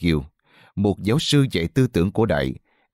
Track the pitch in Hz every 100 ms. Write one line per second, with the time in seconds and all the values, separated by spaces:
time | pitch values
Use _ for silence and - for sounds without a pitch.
0 | 85 76 69 _ _ _ _ - 101 92
1 | 95 139 - 147 135 90 82 - 127 85
2 | 92 101 110 73 65 60 _ _ _